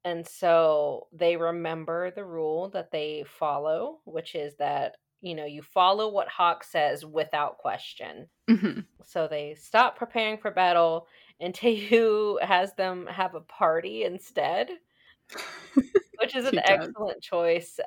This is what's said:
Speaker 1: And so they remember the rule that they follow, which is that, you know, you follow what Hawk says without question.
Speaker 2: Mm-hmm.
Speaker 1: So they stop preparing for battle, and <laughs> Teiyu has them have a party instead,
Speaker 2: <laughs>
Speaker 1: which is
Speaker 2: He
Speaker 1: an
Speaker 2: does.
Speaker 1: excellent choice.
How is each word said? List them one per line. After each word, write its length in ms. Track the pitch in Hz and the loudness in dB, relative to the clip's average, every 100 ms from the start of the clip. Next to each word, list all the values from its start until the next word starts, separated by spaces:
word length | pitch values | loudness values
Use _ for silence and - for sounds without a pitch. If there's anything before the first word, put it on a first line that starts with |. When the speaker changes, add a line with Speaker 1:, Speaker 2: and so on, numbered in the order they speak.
Speaker 1:
And 240 | 180 170 170 | -8 -8 -8
so 800 | - 175 165 160 151 147 131 - | -2 4 6 6 4 0 -4 -10
they 260 | 160 170 170 | 0 0 2
remember 720 | 170 170 165 165 156 165 180 | -2 -2 -6 -6 -6 -6 -6
the 140 | 185 185 | -8 -10
rule 440 | 165 156 160 196 | -6 -4 -4 -4
that 220 | 190 - | -8 -6
they 320 | 160 151 151 143 | -6 -6 -8 -10
follow, 760 | - 151 143 151 160 262 320 - | -4 -2 -2 0 -2 -4 -10 -10
which 280 | 160 165 165 | -10 -8 -8
is 200 | 147 143 | -8 -4
that, 400 | 143 143 135 - _ _ | -2 -2 -4 -8 _ _
you 140 | 180 156 | -12 -8
know, 100 | 147 | -10
you 160 | 147 | -12
follow 460 | - 185 180 202 214 | -2 4 4 4 0
what 200 | 202 - | -2 -2
Hawk 340 | - 175 165 | 2 2 2
says 420 | - 170 147 147 156 | -2 0 0 0 -4
without 520 | 156 151 151 147 - | -4 -2 -2 -4 -4
question. 680 | 131 - - - - 76 160 _ - | -6 -6 -10 -14 -14 -14 -18 _ 2
Speaker 2:
Mm-hmm. 320 | 214 190 123 - _ | 2 2 -4 -12 _
Speaker 1:
So 240 | - 175 156 | -10 -4 -4
they 280 | 151 147 151 | -4 -8 -14
stop 420 | - 220 247 - | 0 4 4 2
preparing 400 | 233 233 214 214 | -6 -2 -2 -4
for 100 | 208 | -4
battle, 560 | 185 180 175 165 165 170 _ _ - | 2 4 6 4 2 -6 _ _ -10
and 140 | 175 | -8
<laughs> 20 | 180 | 0
Teiyu 840 | 240 214 208 233 226 214 208 196 | 0 0 4 4 4 2 0 0
has 320 | 190 185 196 - | 2 2 2 -2
them 300 | 185 180 175 | -4 -4 -8
have 280 | 180 185 170 | -4 -4 -6
a 60 | |
party 600 | - - 175 165 185 220 196 | -12 0 2 2 -2 -4 -4
instead, 640 | 185 - - 143 180 254 349 _ _ _ _ - | -6 -6 -2 0 -2 -4 -8 _ _ _ _ -18
Speaker 2:
<laughs> 920 | - - - - 269 - 403 - - | -14 -14 -16 0 0 2 0 0 -6
Speaker 1:
which 140 | 262 262 | -4 -2
is 140 | 240 | 0
Speaker 2:
He 80 | 175 | 2
Speaker 1:
an 60 | |
Speaker 2:
does. 240 | 185 196 165 | 4 4 2
Speaker 1:
excellent 340 | 214 208 - | -8 -8 -8
choice. 580 | - 175 170 170 165 - | -4 0 2 0 -2 -10